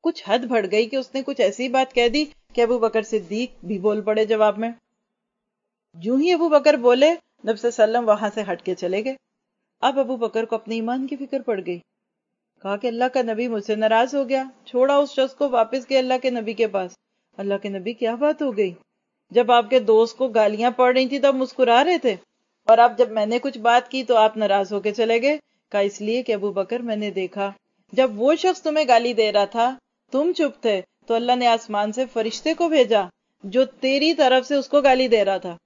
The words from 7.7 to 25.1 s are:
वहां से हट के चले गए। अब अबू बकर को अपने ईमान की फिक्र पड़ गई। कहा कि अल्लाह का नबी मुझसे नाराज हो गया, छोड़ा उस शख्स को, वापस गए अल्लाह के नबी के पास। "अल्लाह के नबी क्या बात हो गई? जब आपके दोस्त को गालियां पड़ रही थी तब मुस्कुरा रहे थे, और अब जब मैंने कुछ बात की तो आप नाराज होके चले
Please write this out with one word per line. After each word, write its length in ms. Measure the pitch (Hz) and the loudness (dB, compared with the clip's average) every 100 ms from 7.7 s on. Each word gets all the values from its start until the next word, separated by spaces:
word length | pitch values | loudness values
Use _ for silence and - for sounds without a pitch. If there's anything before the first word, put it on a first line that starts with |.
| 233 214 233 233 | 0 2 2 0
वहां 240 | 208 208 | 0 0
से 120 | 208 | -6
हट 180 | 202 175 | -8 -8
के 140 | - 180 | -6 -6
चले 260 | 180 190 | -4 -4
गए। 140 | 233 269 _ _ _ _ _ _ | -6 -10 _ _ _ _ _ _
अब 180 | 247 269 | -2 -2
अबू 180 | 240 254 | -4 -4
बकर 280 | 226 220 220 | -4 -4 -4
को 120 | 220 | -6
अपने 180 | 214 226 | -6 -6
ईमान 300 | 226 254 262 | -4 -6 -6
की 80 | 277 | -10
फिक्र 260 | 277 269 | -8 -8
पड़ 180 | 247 202 | -4 -6
गई। 160 | 170 175 _ _ _ _ _ _ _ _ | -6 -10 _ _ _ _ _ _ _ _
कहा 120 | 196 202 | -10 -6
कि 100 | 247 | -6
अल्लाह 220 | 233 254 | -2 -2
का 120 | 262 | 0
नबी 240 | 226 220 247 | -2 -2 -4
मुझसे 280 | 220 202 214 | -4 -4 -2
नाराज 400 | 214 226 247 277 | 2 2 2 -2
हो 80 | 254 | -2
गया, 260 | 262 269 _ - | -4 -4 _ -6
छोड़ा 300 | 247 269 285 | 0 2 2
उस 160 | 285 - | 0 -2
शख्स 180 | 262 | -4
को, 160 | - 285 | -2 0
वापस 360 | 247 220 269 240 | 0 0 -2 -2
गए 80 | 269 | -2
अल्लाह 200 | 254 254 | 0 -2
के 140 | 262 | -2
नबी 220 | 247 220 | -4 -6
के 140 | 220 214 | -2 -2
पास। 280 | 196 180 - _ _ _ - | -2 -6 -12 _ _ _ -10
"अल्लाह 200 | 196 196 | -6 -4
के 120 | 202 | -6
नबी 240 | 196 190 233 | -8 -10 -4
क्या 200 | 226 233 | -4 -2
बात 240 | 294 302 | -2 -2
हो 100 | 285 | -4
गई? 240 | 208 190 170 _ _ _ _ _ | -2 -4 -6 _ _ _ _ _
जब 200 | 196 240 | 0 4
आपके 280 | 240 233 254 | 2 4 0
दोस्त 360 | 208 220 226 - | 4 4 4 -2
को 120 | 254 | -2
गालियां 400 | 220 208 214 240 | 2 0 0 -2
पड़ 200 | 240 254 | 2 2
रही 140 | 254 262 | 2 0
थी 120 | 277 | 2
तब 160 | 277 262 | 0 2
मुस्कुरा 460 | 262 - 247 233 | -4 0 4 4
रहे 180 | 302 339 | 4 2
थे, 160 | 254 185 _ _ _ _ - | 0 -4 _ _ _ _ 4
और 120 | 226 | 6
अब 160 | 240 208 | 6 4
जब 160 | 233 | 0
मैंने 280 | 220 214 240 | 0 -2 -2
कुछ 180 | 269 233 | -4 -2
बात 280 | 226 240 247 | 2 2 0
की 160 | 262 | -8
तो 120 | 240 233 | 2 4
आप 200 | 214 214 | 4 2
नाराज 340 | 208 196 190 | 0 0 0
होके 180 | 202 202 | -4 -4
चले 260 | 208 226 | -2 0